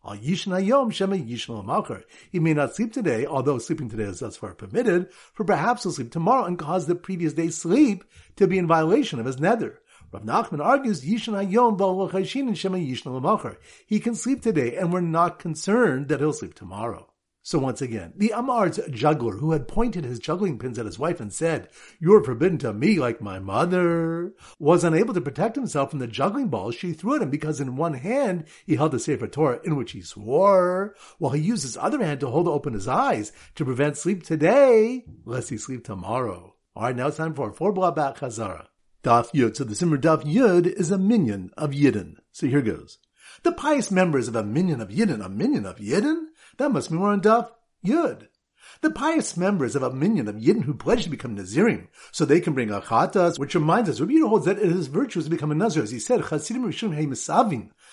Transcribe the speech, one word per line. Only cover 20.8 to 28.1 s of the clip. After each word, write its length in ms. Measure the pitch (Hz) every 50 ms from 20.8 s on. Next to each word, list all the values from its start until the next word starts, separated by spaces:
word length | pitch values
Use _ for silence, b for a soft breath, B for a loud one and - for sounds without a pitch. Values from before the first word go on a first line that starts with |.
| 113
his 140 | 104 87 101
wife 220 | 143 170 170 -
and 100 | 113 101
said, 380 | - - 160 165 160 123 - B B B B B B
"You're 240 | B 160 170 214 208
forbidden 360 | 208 135 127 113 156 190 170
to 160 | 139 143 117 101
me 260 | 104 131 - 208 160
like 220 | 131 120 110 -
my 180 | 101 101 92 95
mother," 960 | 98 98 98 117 165 170 185 180 180 170 170 170 165 165 165 170 175 196 - B B B B _
was 240 | 147 143 175 165 170
unable 300 | 170 160 160 226 226 202
to 80 | 180
protect 340 | 131 143 123 143 190 233 226
himself 360 | 285 254 170 - 143 139 139
from 80 | - 139
the 80 | 123
juggling 420 | 117 107 117 135 196 208 285 269 190
balls 260 | 123 101 92 117 -
she 160 | - - 175
threw 240 | 160 - - 226 294
at 60 | 302
him, 80 | 208 131
because 320 | 139 147 156 151 151 135
in 160 | 143 131 127
one 160 | 131 165 170 147
hand 500 | 123 131 196